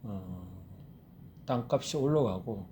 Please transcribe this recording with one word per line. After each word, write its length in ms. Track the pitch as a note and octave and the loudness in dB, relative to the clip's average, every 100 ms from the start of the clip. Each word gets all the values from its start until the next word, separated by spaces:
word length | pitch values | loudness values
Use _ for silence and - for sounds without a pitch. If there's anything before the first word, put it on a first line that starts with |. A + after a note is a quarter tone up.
어, 420 | - G3 F2+ F#2 - - - - - - - - - - - | -4 -6 -6 -8 -8 -12 -14 -16 -16 -18 -18 -18 -16 -16 0
땅값이 500 | B2 A#2+ C3+ - D#3 | 0 4 2 2 2
올라가고 720 | C3+ D3+ B2 F#2 A#2+ G2+ F2+ | 6 6 6 2 -2 -6 -6